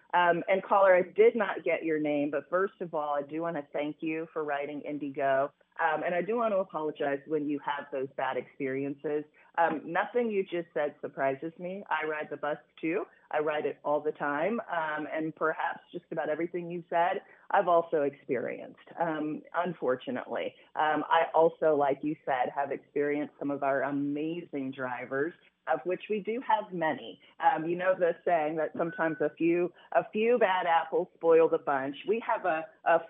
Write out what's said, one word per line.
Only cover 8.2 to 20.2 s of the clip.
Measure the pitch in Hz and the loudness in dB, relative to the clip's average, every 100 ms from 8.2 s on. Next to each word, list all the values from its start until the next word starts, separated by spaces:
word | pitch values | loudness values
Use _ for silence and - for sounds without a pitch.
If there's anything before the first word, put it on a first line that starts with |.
| 131 127 | -4 -4
experiences. | 131 - 135 135 139 139 156 151 147 _ _ - | -6 -6 -4 -4 -4 -6 -4 -4 -6 _ _ 0
Um, | 165 156 - | 0 0 -4
nothing | 175 202 240 233 | -4 -2 -2 0
you | 202 | 0
just | 190 175 165 | -2 -4 -4
said | 156 147 - | -4 -4 -4
surprises | 127 - 135 135 165 165 | -10 -2 -2 -2 -6 -10
me. | 180 196 - | -10 -10 -4
I | 156 156 | -4 -2
ride | 151 151 | -6 -8
the | 143 | -6
bus | 147 156 _ - | -4 -6 _ -6
too. | 160 175 - _ - | -4 -2 -6 _ -4
I | 156 | -2
ride | 151 151 143 | 0 -2 -4
it | - 147 | -4 -2
all | 147 | 0
the | 147 | -2
time. | 151 147 143 180 233 - | -2 -2 0 0 -2 -4
Um, | 175 156 151 151 | -4 -4 -4 -4
and | 156 160 - | -4 -6 -2
perhaps | 160 165 151 - - | -2 -2 -4 -6 -12
just | 175 - | -16 -8
about | 170 147 | -6 -4
everything | 151 175 180 170 | -2 -4 -6 -6
you | 175 165 | -8 -2
said, | 175 170 - - - - | 0 0 -2 -8 -18 -2
I've | 190 180 | 2 4
also | 170 165 160 | 4 4 0
experienced, | 143 139 - 120 131 - - - - - | 0 -4 -4 -4 -4 -8 -12 -18 -12 -4
um, | 170 156 151 151 - | -2 -2 -4 -6 -6
unfortunately. | 170 180 165 139 127 - 123 | -4 -2 -2 -2 -2 -2 -6